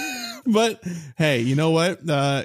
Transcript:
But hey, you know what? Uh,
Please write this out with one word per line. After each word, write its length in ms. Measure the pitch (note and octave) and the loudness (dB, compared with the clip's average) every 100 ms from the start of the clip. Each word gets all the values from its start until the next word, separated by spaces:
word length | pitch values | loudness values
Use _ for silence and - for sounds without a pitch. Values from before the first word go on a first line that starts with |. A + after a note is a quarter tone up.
| G5 - F5 D#5+ B3+ | -8 -10 -12 -8 0
But 380 | G#3+ A3+ A3 F3+ E3+ D3 B2 | 2 2 -2 -10 -10 -10 -2
hey, 220 | D#3 B2+ | 2 2
you 160 | A#2+ C3+ | 2 2
know 160 | D#3+ | 2
what? 360 | D#3+ F3 E3+ D#3+ | 2 2 -2 -2
Uh, 360 | C#3+ C#3 C#3 | 0 0 -2